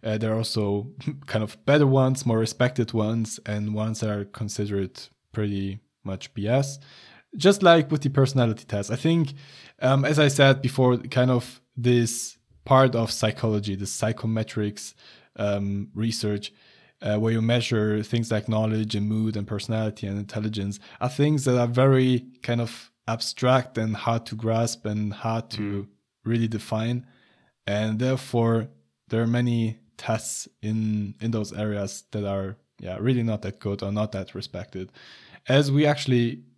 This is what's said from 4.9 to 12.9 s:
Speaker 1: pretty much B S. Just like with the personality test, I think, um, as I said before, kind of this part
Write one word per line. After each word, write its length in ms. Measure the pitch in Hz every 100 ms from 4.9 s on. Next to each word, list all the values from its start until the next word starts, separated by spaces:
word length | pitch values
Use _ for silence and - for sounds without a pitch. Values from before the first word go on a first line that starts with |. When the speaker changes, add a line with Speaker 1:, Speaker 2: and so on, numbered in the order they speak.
| - - _ _
Speaker 1:
pretty 480 | - 104 101 98 98 _ _
much 280 | - 95 -
B 160 | - 101
S. 300 | 127 139 - - - - - _ -
Just 260 | 175 202
like 280 | 180 170 143
with 100 | 151
the 80 | 143
personality 560 | 139 131 135 120 107
test, 260 | - 104 104
I 60 | 117
think, 380 | 160 170 147 - - - - _
um, 240 | - 135 139
as 120 | 151
I 100 | 147
said 340 | 139 139 135
before, 340 | 131 - 127 123
kind 340 | - 127 127
of 300 | 123 - - _ -
this 600 | 120 123 117 - - - _ _
part 300 | - 131 131